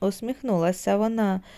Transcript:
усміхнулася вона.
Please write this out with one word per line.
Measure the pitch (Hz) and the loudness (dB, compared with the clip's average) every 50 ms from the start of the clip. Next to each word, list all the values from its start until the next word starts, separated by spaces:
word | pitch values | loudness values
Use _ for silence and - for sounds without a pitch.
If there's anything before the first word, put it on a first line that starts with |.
усміхнулася | 185 202 202 - 226 240 262 - 269 247 196 170 165 180 185 - - 196 196 | -2 -2 -2 -2 -6 -8 -8 -6 -2 0 0 2 2 0 0 0 0 0 2
вона. | 202 220 226 226 226 214 196 190 190 - - - | 2 2 0 2 2 2 2 0 -2 -4 -10 -18